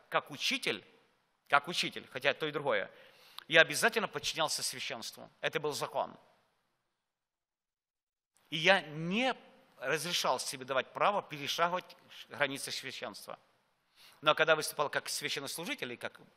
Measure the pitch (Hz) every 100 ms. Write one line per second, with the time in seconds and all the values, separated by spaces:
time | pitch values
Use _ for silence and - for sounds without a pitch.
0 | - 160 - 147 - 254 170 107 - -
1 | _ _ _ _ - 143 - 175 156 -
2 | 104 131 143 127 151 143 131 104 - -
3 | - - - - - 160 151 147 226 220
4 | 196 143 - 151 151 - - 131 - 123
5 | - - 120 - 143 160 151 131 147 139
6 | 95 - - _ _ _ _ _ _ _
7 | _ _ _ _ _ _ _ _ _ _
8 | _ _ _ _ - 160 170 196 151 151
9 | 170 208 262 - - - _ - 131 156
10 | 165 170 175 127 - 135 127 131 123 131
11 | 165 202 - 147 139 - 170 180 - -
12 | - - - 113 139 135 - - 131 -
13 | 123 98 - - _ _ _ _ _ _
14 | - - 151 151 156 156 151 - 143 139
15 | - - 143 151 139 - 180 285 127 120
16 | 113 - -